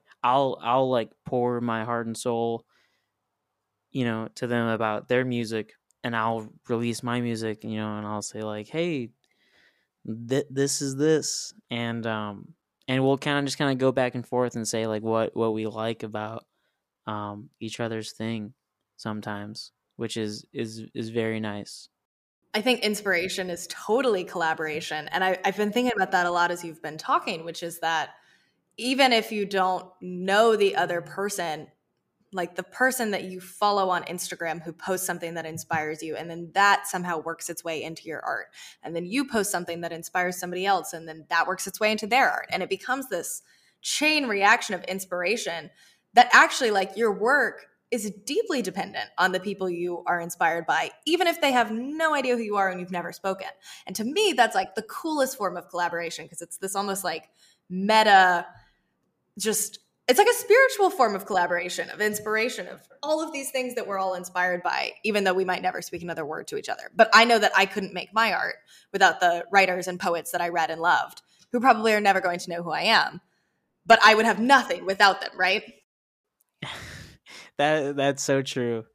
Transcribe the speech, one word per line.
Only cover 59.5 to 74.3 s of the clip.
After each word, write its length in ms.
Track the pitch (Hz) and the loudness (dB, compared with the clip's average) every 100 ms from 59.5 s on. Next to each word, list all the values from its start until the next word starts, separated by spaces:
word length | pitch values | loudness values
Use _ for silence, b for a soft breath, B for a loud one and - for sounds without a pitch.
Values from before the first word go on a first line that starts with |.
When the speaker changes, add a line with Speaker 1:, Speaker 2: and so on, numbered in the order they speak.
| - - - _ _ - | -2 -4 -8 _ _ 2
Speaker 2:
it's 100 | 262 | 4
like 100 | 427 | 6
a 60 | |
spiritual 560 | 480 - 466 523 - 381 | 4 6 6 6 6 2
form 240 | - 233 | 4 2
of 120 | 190 190 | 2 -2
collaboration, 640 | 190 175 175 180 180 165 | 0 2 0 -2 -6 -8
of 100 | 156 | -2
inspiration, 680 | 214 208 214 214 240 220 180 | -2 -2 -2 -2 -2 -4 -12
of 200 | - _ - | -14 _ -10
all 200 | 294 311 | -2 -2
of 100 | 320 | -2
these 180 | 277 269 | -6 -6
things 240 | 262 254 240 | -4 -4 -4
that 100 | 202 | -4
we're 120 | 196 | -2
all 160 | 190 | -2
inspired 480 | 180 180 180 180 175 | -4 -6 -2 0 0
by, 300 | 175 67 65 - | -2 -2 -2 -4
even 200 | 214 208 | -2 0
though 100 | 196 | 2
we 100 | 185 | 2
might 180 | 185 180 | 0 0
never 200 | 185 - | -2 -4
speak 200 | 175 175 | -8 -10
another 220 | 175 165 147 | -10 -8 -6
word 220 | 165 - | -8 -8
to 80 | 151 | -8
each 120 | - | -6
other. 220 | - - | -8 -4
But 160 | - 226 | 4 6
I 120 | 220 | 8
know 140 | 233 226 | 8 6
that 140 | 208 190 | 4 2
I 100 | 196 | 0
couldn't 280 | 214 196 | -2 -8
make 180 | 175 165 | -8 -6
my 200 | 220 226 | -2 0
art 240 | 180 - - _ b b | 0 -4 -8 _ b b
without 280 | 196 190 - | 4 4 6
the 240 | 175 170 - | 4 2 2
writers 360 | 196 185 180 180 | 4 4 2 -2
and 120 | 180 | -4
poets 320 | 196 170 - | -2 -2 -2
that 80 | 175 | -4
I 80 | 175 | -2
read 220 | 170 156 | 0 -2
and 100 | 160 | 0
loved, 420 | 170 139 - - - b b | 4 4 2 -8 -20 b b
who 80 | 247 | 2
probably 320 | 254 220 220 | 4 6 4
are 80 | 214 | 4
never 200 | 208 190 | 4 4
going 200 | 180 175 | 2 -2
to 100 | 180 | -6
know 120 | 175 | -6
who 100 | 170 | -4
I 100 | 156 | -2
am, 380 | 185 208 - 180 _ _ _ _ _ _ - | 4 4 4 -2 _ _ _ _ _ _ 6
but 140 | 226 | 8
I 100 | 214 | 10
would 120 | 214 | 8
have 140 | 226 | 6